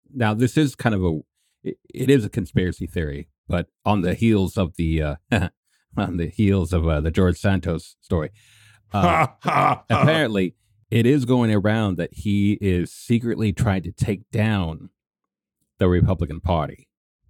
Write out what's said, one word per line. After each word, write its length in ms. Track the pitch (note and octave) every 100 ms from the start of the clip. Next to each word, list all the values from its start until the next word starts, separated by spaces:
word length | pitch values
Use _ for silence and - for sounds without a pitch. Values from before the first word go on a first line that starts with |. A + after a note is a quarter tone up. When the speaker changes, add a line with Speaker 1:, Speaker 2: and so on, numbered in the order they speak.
| _
Speaker 1:
Now, 180 | C3+ A2
this 240 | G#2+ B2 -
is 180 | D3+
kind 200 | - A#2+
of 100 | G2+
a, 160 | F2+ D#2 - _ _ _
it, 140 | - - -
it 160 | - C3
is 160 | C#3
a 60 | G#2
conspiracy 560 | - F#2 - F#2 - F2+
theory, 420 | F2+ D2+ C#2 - _ -
but 200 | F2 E2 _
on 160 | - G#2
the 140 | F2
heels 420 | F2+ A2+ G#2+ F#2 -
of 200 | F2+ -
the, 260 | E2 D#2+
uh, 140 | D2+ C#2+ -
<laughs> 180 | A2 E2+ _ _ _ _ -
on 180 | F#2+ F2
the 120 | D#2+
heels 440 | - G2+ G2 D#2+
of, 160 | F2 E2
uh, 140 | D2+
the 80 | D#2+
George 280 | D#2+ F2+ E2+
Santos 580 | G#2 F#2+ F2 E2 - _
story, 300 | - F2 D2+ - _ _ - _ _
uh, 320 | G3+ F3 D#3+ C#3+ -
Speaker 2:
<laughs> 0 | - C#3+ C#3+ C3+ -
Speaker 1:
apparently 640 | C3 C#3 D#3+ C3 G2+ F#2 - _ _ -
it 140 | A2+
is 220 | A#2 D3 A#2+
going 260 | B2+ A#2
around 460 | G#2+ G2 A2 G#2 F2
that 160 | E2+
he 420 | - G#2 G2+ G2+ G#2
is 280 | G2+ F2+ F2
secretly 640 | - - A#2 A#2 - G#2+
trying 300 | F#2 A2+ F#2+
to 100 | F2+
take 380 | - - G2 -
down 580 | A2+ A2 G#2 E2+ D#2+ - _ _ _ _ _ _ _ _ -
the 100 | F#2
Republican 500 | F2+ F#2 F2 E2 E2
Party. 480 | - E2 C#2+ - _ _ _ _ _